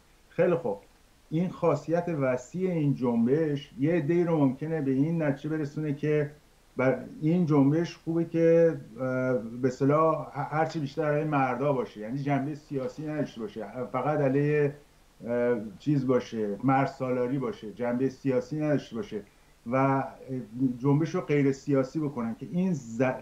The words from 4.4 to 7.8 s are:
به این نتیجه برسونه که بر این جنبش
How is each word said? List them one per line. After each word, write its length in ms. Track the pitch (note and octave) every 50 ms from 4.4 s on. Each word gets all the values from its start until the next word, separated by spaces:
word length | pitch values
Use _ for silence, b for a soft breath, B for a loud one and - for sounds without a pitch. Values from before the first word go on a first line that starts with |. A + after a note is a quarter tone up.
| C#3+ C3 B2+ - D3+ D#3 E3 D#3+
به 100 | C#3 C3+
این 320 | C3 C3 C#3+ D#3+ E3+ E3
نتیجه 260 | D#3 C#3+ C#3 C#3+ - D3+
برسونه 440 | D#3 D#3 D3+ C#3+ - D3+ D#3 D3+ C#3
که 360 | C#3+ - D3+ D3+ D3+ C#3+ C#3+ - - _ _ _ _ _ _ -
بر 280 | - B2+ C3 B2 - - - - -
این 260 | D#3 D#3 E3+ F#3 F3
جنبش 500 | C#3+ D3+ C#3+ C3+ C#3 D3+ E3